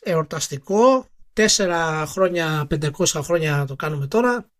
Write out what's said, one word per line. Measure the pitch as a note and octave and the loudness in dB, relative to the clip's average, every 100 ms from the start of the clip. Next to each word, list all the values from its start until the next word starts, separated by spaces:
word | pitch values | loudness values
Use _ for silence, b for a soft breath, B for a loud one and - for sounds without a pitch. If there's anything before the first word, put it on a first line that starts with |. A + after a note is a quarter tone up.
εορταστικό. | - E3 D3+ D#3+ - C#3 - G3+ B3 C4 B3+ - - | -2 -2 -2 -6 -6 -8 -2 4 4 4 -2 -16 -8
Τέσσερα | - G#3+ - F#3+ E3+ D#3+ D#3 D3+ | 0 2 2 0 0 0 -2 -4
χρόνια, | F#3+ F#3 F3 D#3+ D#3 C#3+ | 0 0 2 -2 -2 -2
πεντακόσια | D3+ D3 - E3+ D#3 | -2 -2 0 -2 -2
χρόνια | C#3+ E3+ D#3 C#3+ C#3 | 0 0 2 0 -2
το | C3+ | -4
κάνουμε | D#3 D3 C#3 | -6 -4 -2
τώρα. | A3 B3 B3 - _ | 2 2 0 -6 _